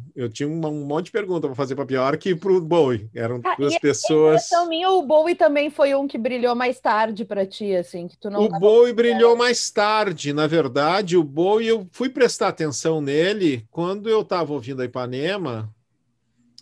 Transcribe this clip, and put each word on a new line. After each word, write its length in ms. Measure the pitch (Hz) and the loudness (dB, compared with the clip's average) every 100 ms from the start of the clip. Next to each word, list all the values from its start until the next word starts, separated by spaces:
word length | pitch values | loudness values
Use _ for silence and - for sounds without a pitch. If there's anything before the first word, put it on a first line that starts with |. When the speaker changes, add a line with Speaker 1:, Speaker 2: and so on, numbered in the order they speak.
| 131 - | -16 -8
Speaker 1:
eu 140 | 120 | -8
tinha 180 | 107 147 | -6 -6
um, 160 | 165 156 | -4 -6
um 200 | 151 143 | -6 -4
monte 200 | 151 185 | -6 -4
de 60 | |
pergunta 340 | - 190 175 147 | -6 -4 -2 -2
pra 80 | 127 | -2
fazer 200 | 135 135 | -4 -4
pra 100 | 135 | -2
Bjork 420 | 131 131 156 196 | 0 0 0 -2
e 80 | 165 | -2
pro 240 | 196 185 | 2 0
Bowie. 480 | 160 170 139 117 107 | 2 2 2 0 -6
Eram 320 | 120 113 123 120 | -6 -6 -4 -4
Speaker 2:
Ah, 100 | 330 | -2
Speaker 1:
duas 180 | 143 | -2
Speaker 2:
e 20 | 165 | 0
é 40 | |
Speaker 1:
pessoas. 600 | 143 143 - 156 156 156 | 0 0 2 4 6 4
Speaker 2:
impressão 260 | - 349 349 | 2 0 0
minha, 220 | 330 370 | -2 2
o 140 | 381 269 | 0 4
Bowie 300 | 302 320 349 | 2 2 2
também 340 | 320 285 294 | 2 2 -2
foi 240 | 302 277 | 0 2
um 140 | 277 277 | 2 -2
que 100 | 269 | -4
brilhou 380 | 240 247 240 240 | -4 -2 -2 0
mais 240 | 254 254 | -2 -2
tarde 440 | - 214 220 208 | 0 0 0 -4
pra 220 | 226 202 196 | -8 -4 -6
ti, 300 | - 208 185 | -6 -4 -4
assim, 320 | 175 180 175 | -4 -10 -14
que 100 | - | -12
tu 120 | 208 | -8
não 100 | 202 | 0
Speaker 1:
O 60 | 214 | 0
Speaker 2:
dava 120 | 170 | 2
Speaker 1:
Bowie 340 | 202 226 247 | 4 6 6
Speaker 2:
muita 20 | 220 | 4
Speaker 1:
brilhou 400 | 240 226 233 233 | 0 4 4 4
mais 340 | 247 240 - | 2 0 -2
tarde, 640 | - 208 214 208 160 143 | 0 2 2 0 -4 -4
na 140 | 143 151 | -2 0
verdade. 720 | 165 143 135 151 190 185 180 | 2 0 0 0 0 2 0
O 60 | |
Bowie, 440 | 151 139 185 214 226 | 0 0 0 2 2
eu 200 | 226 190 | -2 -4
fui 180 | - 254 | -6 -6
prestar 380 | 277 240 - 202 | 0 0 2 -4
atenção 520 | - 156 127 160 160 | -2 -6 -4 -2 -2
nele 680 | 139 147 175 214 175 123 110 | 0 0 0 2 0 -2 -8
quando 400 | - 175 202 208 | -6 -6 -4 -2
eu 140 | 220 175 | -2 0
tava 280 | 185 147 | -4 -2
ouvindo 280 | 147 120 131 | -6 -8 -6
a 40 | 127 | -6
Ipanema, 880 | 127 123 127 156 202 156 113 110 - _ _ _ _ _ _ _ _ | -6 -6 -4 -4 -4 -6 -8 -10 -14 _ _ _ _ _ _ _ _